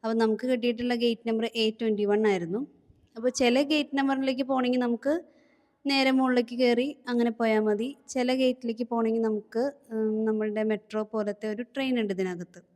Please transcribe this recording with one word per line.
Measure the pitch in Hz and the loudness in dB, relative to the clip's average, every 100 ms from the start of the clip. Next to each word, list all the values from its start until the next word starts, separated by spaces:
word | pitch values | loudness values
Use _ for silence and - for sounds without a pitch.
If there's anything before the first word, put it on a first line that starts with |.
അപ്പൊ | 226 | -2
നമുക്ക് | 226 226 214 254 | 0 2 0 0
കിട്ടിയിട്ടുള്ള | 254 240 226 247 | 0 0 -2 -2
ഗേറ്റ് | 240 240 226 233 | 0 0 0 -2
നമ്പർ | 226 226 | -2 -2
എ | 233 220 | 0 -2
ട്വന്റി | 220 226 208 | 0 -2 0
വൺ | 202 208 220 | 2 2 4
ആയിരുന്നു. | 190 170 196 285 _ _ - _ 233 | 2 -2 -4 -6 _ _ -20 _ -4
അപ്പൊ | 240 | -4
ചില | 247 247 247 | 2 2 2
ഗേറ്റ് | 285 302 294 277 | 2 0 0 -2
നമ്പറിലേക്ക് | 277 262 269 254 | 0 0 -2 -2
പോകണമെങ്കിൽ | 262 262 247 254 | -2 0 0 0
നമുക്ക് | 240 233 269 320 - _ _ _ _ _ | 0 -2 -2 -4 -4 _ _ _ _ _
നേരെ | 277 277 262 | -2 2 4
മുകളിലേക്ക് | 262 262 254 233 240 | 4 4 2 0 2
കയറി | 247 240 262 285 - | 2 4 0 -4 -4
അങ്ങനെ | 240 233 | 0 0
പോയാൽ | 226 226 214 | 0 2 2
മതി. | 214 208 240 285 _ | 2 0 -2 -8 _
ചില | 262 247 | -2 0
ഗേറ്റിലേക്ക് | 262 262 254 233 226 | 2 2 2 -4 -4
പോകണമെങ്കിൽ | 240 233 226 226 | -4 0 0 2
നമുക്ക്, | 220 214 214 220 269 277 _ | 0 -2 -4 -4 -4 -4 _
ഉം, | 220 220 214 | -2 0 0
നമ്മളുടെ | 220 220 214 208 | 0 0 -2 -2
മെട്രോ | 214 214 _ 214 | 0 -2 _ -6
പോലത്തെ | 214 220 208 208 214 | -4 -4 -4 -4 -6
ഒരു | 214 | -6
ട്രെയിൻ | 240 - 262 247 | -8 -4 -2 0
ഉണ്ട് | 208 | 0
ഇതിനകത്ത് | 185 185 180 175 - _ | -2 -2 -4 -10 -18 _